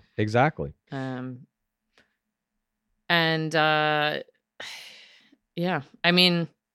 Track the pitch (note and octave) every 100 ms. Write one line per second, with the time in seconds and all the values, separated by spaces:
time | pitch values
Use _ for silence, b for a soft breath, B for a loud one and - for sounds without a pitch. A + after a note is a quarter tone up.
0 | - - G#2+ A2+ C#3+ - C#2+ - - C3+
1 | C3 B2+ B2+ B2+ - _ _ _ _ _
2 | _ _ _ _ _ _ _ _ _ _
3 | - E3+ D#3+ D#3+ D#3 D#3+ D#3 D#3 D3+ D3+
4 | D3+ D3+ - _ _ - - - - -
5 | - - _ _ _ - F3 E3 - _
6 | E3+ F3+ F3+ F3 E3 _ _